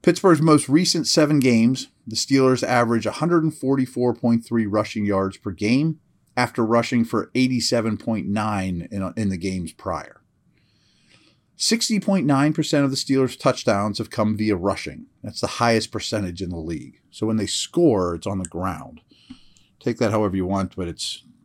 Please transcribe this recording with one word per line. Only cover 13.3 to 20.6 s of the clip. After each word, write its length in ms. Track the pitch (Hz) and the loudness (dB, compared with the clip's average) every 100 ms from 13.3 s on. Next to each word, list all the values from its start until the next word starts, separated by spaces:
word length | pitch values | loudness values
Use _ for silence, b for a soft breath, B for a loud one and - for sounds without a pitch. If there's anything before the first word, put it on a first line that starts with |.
| - | 0
touchdowns 560 | 135 123 - 101 107 101 | 0 0 0 0 -2 -4
have 140 | 107 | -6
come 260 | - 107 104 | -2 -2 0
via 200 | 107 92 | 0 0
rushing. 500 | 98 92 - - - _ | 0 -4 -8 -14 -20 _
That's 180 | 107 - | -14 -6
the 60 | - | -6
highest 440 | - 117 113 107 | 0 2 2 0
percentage 520 | 104 - 107 92 87 | -8 -6 -4 -6 -6
in 80 | 90 | -8
the 80 | 87 | -8
league. 420 | 80 80 64 _ _ | -8 -8 -10 _ _
So 160 | - 110 | -6 -2
when 120 | 110 | -2
they 80 | 98 | -2
score, 680 | - - 170 170 104 90 | -6 -4 2 4 4 0
it's 120 | 85 101 | -2 -6
on 120 | 98 | -6
the 60 | |
ground. 560 | 87 85 92 87 - 80 _ B B B B B B _ | -6 -6 -6 -6 -14 -20 _ B B B B B B _
Take 160 | 127 113 | -6 -2
that 120 | 113 | 0
however 260 | 107 104 95 | 0 0 0
you 80 | |
want, 320 | 90 98 | -2 -2